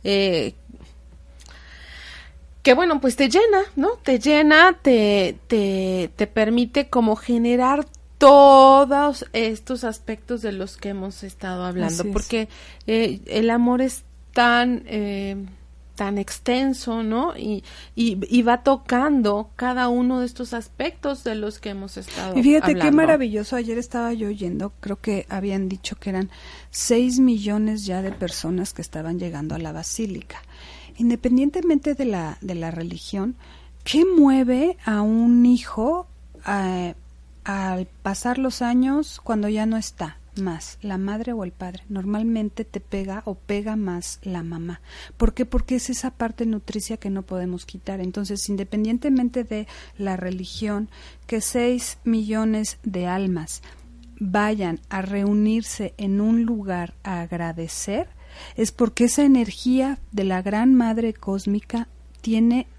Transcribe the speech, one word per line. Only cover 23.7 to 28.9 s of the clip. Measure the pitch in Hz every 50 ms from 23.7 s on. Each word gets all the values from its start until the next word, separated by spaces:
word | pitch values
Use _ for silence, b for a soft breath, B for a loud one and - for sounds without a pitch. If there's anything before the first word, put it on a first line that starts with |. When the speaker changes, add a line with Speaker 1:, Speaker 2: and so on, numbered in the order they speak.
| 226
Speaker 2:
estaba | 240 247 - - 240 233 233
yo | 233 226 214 202
oyendo, | 208 202 196 175 180 - 190 202 - -
creo | - 202 202 -
que | - 226 202 196 - -
habían | 196 196 190 202 196 196 190 185
dicho | 190 185 - - 202
que | - - 202
eran | 190 190 196 190 B B B B B B B B
seis | - - - - 240 233 247 254 247 262
millones | 262 254 233 214 202 202 208 214 214 214 214 214 202
ya | 196 180 185
de | 190 196
personas | 196 - 190 165 - - - 160 180 180 190 -
que | - -
estaban | 165 -